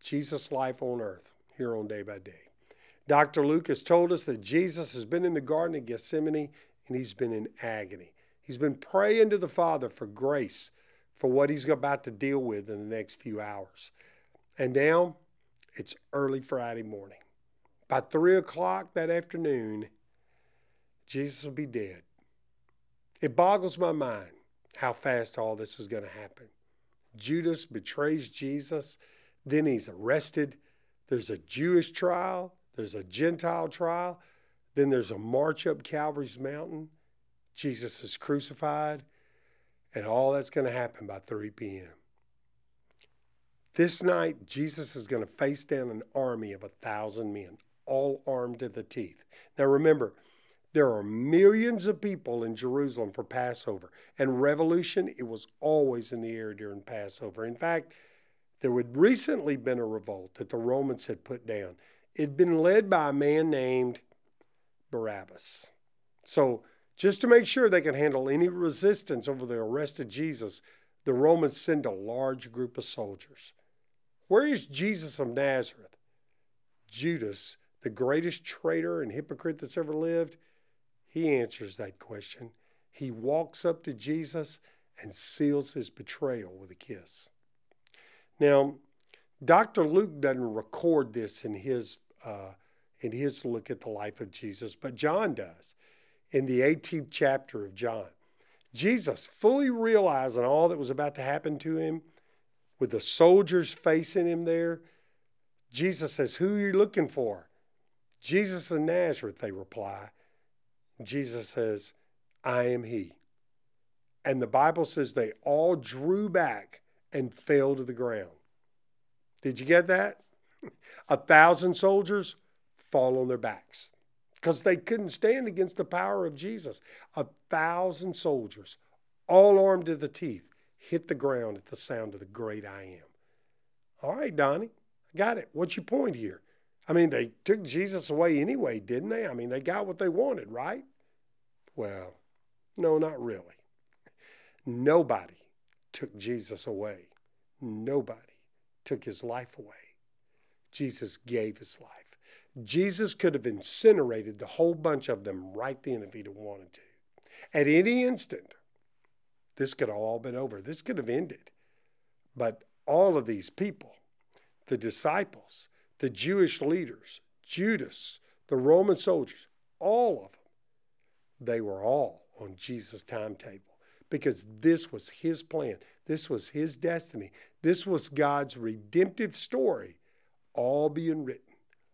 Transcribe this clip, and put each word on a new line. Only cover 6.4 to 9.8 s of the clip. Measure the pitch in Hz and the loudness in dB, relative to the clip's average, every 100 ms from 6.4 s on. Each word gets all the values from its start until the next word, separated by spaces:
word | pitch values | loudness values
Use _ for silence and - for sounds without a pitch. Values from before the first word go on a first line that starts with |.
| 147 - - _ - | -4 -10 -20 _ -8
and | 127 | -6
he's | 120 | -6
been | 98 120 | -4 -4
in | 110 110 - | -4 -6 -8
agony. | 117 110 98 95 - _ _ _ | -8 -6 -8 -14 -20 _ _ _
He's | - 123 | -16 -4
been | 147 143 | -4 -4
praying | - 190 208 226 214 | -2 2 4 6 6
to | 202 | 4
the | 170 | 0
Father | - 170 156 | 0 0 0